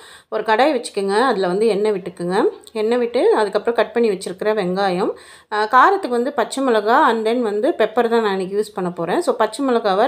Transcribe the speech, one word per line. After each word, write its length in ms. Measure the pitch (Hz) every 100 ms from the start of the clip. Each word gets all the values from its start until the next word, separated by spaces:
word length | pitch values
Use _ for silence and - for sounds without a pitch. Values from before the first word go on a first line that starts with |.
| - - _
ஒரு 140 | 220
கடாய் 300 | 226 220 285 254
வச்சுக்கோங்க. 440 | - 208 196 208 262
அதுல 160 | 202 185
வந்து 200 | 185 226
எண்ணெய் 260 | 196 214
விட்டுக்குங்க. 440 | 196 180 - 175 190 370 - -
எண்ணெய் 260 | 220 214 247
விட்டு, 360 | 233 240 403
அதுக்கப்புறம் 400 | 339 202 202 220
cut 180 | 233 214
பண்ணி 160 | 233 233
வச்சிருக்கிற 420 | 185 190 180 208 214
வெங்காயம், 500 | 180 185 196 180 269 - - - _
அ, 160 | 208 214
காரத்துக்கு 460 | 254 311 392 302 240
வந்து 140 | 254
பச்சை 320 | 269 233 -
மிளகா 400 | 269 220 202 262 285
and 200 | 226 214
then 120 | 247
வந்து 340 | 226 208 262 -
pepper 300 | 220 - 233
தான் 140 | 233
நான் 80 | 214
இன்னைக்கு 300 | 190 185 202
யூஸ் 140 | 214
பண்ண 160 | - 180
போறேன். 300 | 175 165 254
So, 140 | 311
பச்சை 320 | - 214 - 269
மிளகாவை 400 | 233 220 190